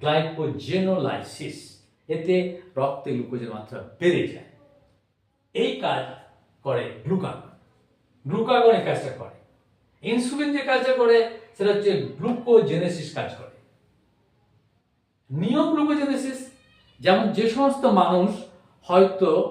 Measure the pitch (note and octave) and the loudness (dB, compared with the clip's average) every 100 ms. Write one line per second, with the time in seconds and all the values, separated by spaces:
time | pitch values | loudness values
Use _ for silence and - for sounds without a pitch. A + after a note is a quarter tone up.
0 | D3+ D#3 D#3+ - D3+ - - F#3 F#3+ F#3 | 0 0 0 -4 -6 -6 -4 -2 0 0
1 | C3 - - - D3+ D3 - - _ _ | -2 -6 -10 -14 -14 -14 -20 -20 _ _
2 | - D#3+ E3 F#3 F3+ - - C3+ - - | -8 -4 0 0 0 -6 -10 -4 -4 -4
3 | D3 B2 A#2+ B2 A#2 G#2+ G#2+ G#2+ F#2 - | -6 -6 -6 -8 -10 -12 -14 -16 -16 -2
4 | F3 E3+ - - - _ _ _ _ _ | 0 2 -2 -8 -18 _ _ _ _ _
5 | _ _ _ _ _ - - - - C3+ | _ _ _ _ _ -2 -2 -2 -4 -4
6 | - - - _ _ _ C3+ A#2+ - - | -6 -14 -20 _ _ _ -4 -4 -4 -8
7 | D3 F#3 B2+ - - - _ _ _ _ | -4 -4 -4 -10 -16 -20 _ _ _ _
8 | _ _ C3+ G3+ A#3 B3 A#3 A3 - C3 | _ _ -6 -2 2 4 6 4 2 -4
9 | - - - - _ _ _ _ _ _ | -6 -10 -14 -18 _ _ _ _ _ _
10 | G3+ B3 B3 C#4+ D4 C#4+ C4 C4 B3+ B3+ | -4 -2 -2 -4 -4 -2 0 0 2 2
11 | A#3 A#3 A3+ - - - G3+ G3+ G3+ D#3 | 6 4 4 -4 -14 -2 0 2 2 0
12 | - - A3+ A#3+ A#3+ A3+ F3 E3 F3 D#3+ | -2 -6 -4 -2 6 6 6 0 -2 -4
13 | B2+ - - - - - _ _ _ _ | -8 -8 -8 -10 -18 -20 _ _ _ _
14 | _ _ _ _ _ _ _ _ _ _ | _ _ _ _ _ _ _ _ _ _
15 | _ _ - C#3 G3 D4 D#4+ D#4 D4+ D4 | _ _ -10 -4 0 2 2 2 2 0
16 | C#4 B3+ C4 C4 - - _ _ _ - | 0 -2 -4 -10 -14 -20 _ _ _ -4
17 | E3 G3+ G#3 F#3 A3+ A#3 C#4 - B3+ G3 | 2 2 2 0 0 2 0 2 2 4
18 | F3 F3+ G3 - - - _ _ - F3+ | 4 4 2 -2 -12 -20 _ _ 2 6
19 | F#3+ - F3+ D#3 - | 6 4 2 2 0